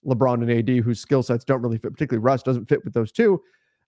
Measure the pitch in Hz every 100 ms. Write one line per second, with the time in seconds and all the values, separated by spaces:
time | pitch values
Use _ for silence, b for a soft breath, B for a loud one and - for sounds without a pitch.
0 | - 120 127 120 120 117 127 127 113 110
1 | - 135 120 120 - 131 117 113 - -
2 | 143 113 123 135 - 120 104 139 - 117
3 | 110 - 226 185 _ _ _ _